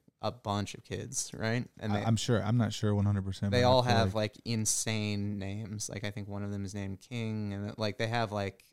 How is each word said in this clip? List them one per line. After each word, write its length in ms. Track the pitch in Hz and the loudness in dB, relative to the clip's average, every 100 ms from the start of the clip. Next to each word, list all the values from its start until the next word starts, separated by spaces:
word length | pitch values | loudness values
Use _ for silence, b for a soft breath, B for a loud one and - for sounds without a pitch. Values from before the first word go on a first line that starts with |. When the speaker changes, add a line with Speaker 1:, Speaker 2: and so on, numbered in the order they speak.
| _ _ | _ _
Speaker 1:
a 100 | 104 | -6
bunch 440 | - 107 101 101 - | -4 -2 -2 -2 -8
of 80 | |
kids, 480 | - 98 131 135 - | -8 -8 -4 -6 -6
right? 340 | - 110 120 - - | -4 -2 -2 -4 -6
And 120 | 107 | -2
Speaker 2:
I, 80 | 104 | 0
Speaker 1:
they 60 | 107 | 2
Speaker 2:
I'm 100 | 113 | 2
sure. 260 | - 110 | 4 2
I'm 140 | 101 120 | 4 2
not 160 | 107 | 2
sure 200 | - 107 104 | 0 2 4
one 100 | 101 | 4
hundred 200 | 101 95 | 2 -2
percent, 260 | 92 101 | -2 0
Speaker 1:
they 120 | 123 | 4
Speaker 2:
but 40 | 123 | 6
I 40 | |
Speaker 1:
all 100 | 127 | 6
Speaker 2:
feel 100 | 127 | 6
Speaker 1:
have, 220 | 117 110 | 4 4
Speaker 2:
like 220 | 107 107 - | 2 -2 -4
Speaker 1:
like, 60 | 113 | -4
insane 920 | 113 107 - 117 110 104 104 101 101 | 0 2 0 0 0 0 -2 -2 -4
names. 500 | 95 104 113 104 - | -4 -6 -6 -6 -6
Like, 140 | 98 | -6
I 80 | 104 | -6
think 160 | 104 101 | -6 -8
one 140 | 101 | -6
of 80 | 101 | -4
them 120 | 101 | -4
is 100 | 98 101 | -4 -6
named 260 | 98 98 | -6 -8
King, 520 | - 120 113 107 104 | -8 -4 -2 -2 -2
and, 240 | 98 101 - | -4 -6 -2
like, 200 | 107 98 | -4 0
they 100 | 113 | 0
have, 240 | 120 110 | 0 0
like, 320 | 104 98 - _ | 0 -2 -6 _